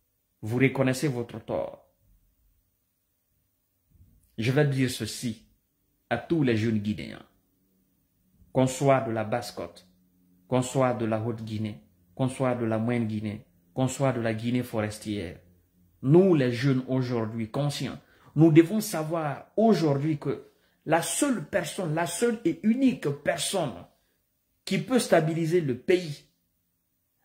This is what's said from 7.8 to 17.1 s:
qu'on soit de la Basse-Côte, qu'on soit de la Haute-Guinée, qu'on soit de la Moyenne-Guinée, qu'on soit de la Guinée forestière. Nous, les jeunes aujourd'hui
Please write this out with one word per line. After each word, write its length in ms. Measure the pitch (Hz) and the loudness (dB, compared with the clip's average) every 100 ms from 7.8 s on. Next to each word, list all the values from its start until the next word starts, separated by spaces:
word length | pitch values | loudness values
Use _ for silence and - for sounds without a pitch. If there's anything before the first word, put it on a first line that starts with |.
| _ _ _ _ _ _ _ | _ _ _ _ _ _ _
qu'on 140 | 131 131 | 0 0
soit 340 | - 139 131 | 2 4 4
de 100 | 117 | 2
la 140 | 110 107 | -4 -2
Basse-Côte, 600 | 120 - - 87 - _ _ _ _ _ _ - | -4 -6 -12 -12 -14 _ _ _ _ _ _ -2
qu'on 140 | 127 | -2
soit 320 | 127 139 127 | 0 0 0
de 120 | 113 110 | 0 -2
la 140 | 110 | -2
Haute-Guinée, 640 | 117 110 110 107 107 - _ _ _ - | -4 -6 -8 -6 -6 -8 _ _ _ -4
qu'on 140 | 127 | -4
soit 260 | 127 127 117 | 0 -2 0
de 80 | |
la 140 | 113 110 | 0 0
Moyenne-Guinée, 680 | 117 120 110 107 107 104 - _ _ | 0 0 -2 -4 -6 -8 -14 _ _
qu'on 160 | 135 131 | -2 -2
soit 240 | - 135 | 0 0
de 80 | 120 | 0
la 120 | 113 | -2
Guinée 300 | 110 120 123 | -2 -2 -2
forestière. 760 | 120 113 104 - 107 101 85 71 _ _ _ _ _ - | -2 -4 -4 -6 -6 -6 -8 -12 _ _ _ _ _ -4
Nous, 320 | 131 170 190 156 | 4 6 6 4
les 180 | 127 | 2
jeunes 320 | 117 139 127 127 | 0 0 0 0
aujourd'hui 640 | 131 123 | -2 -2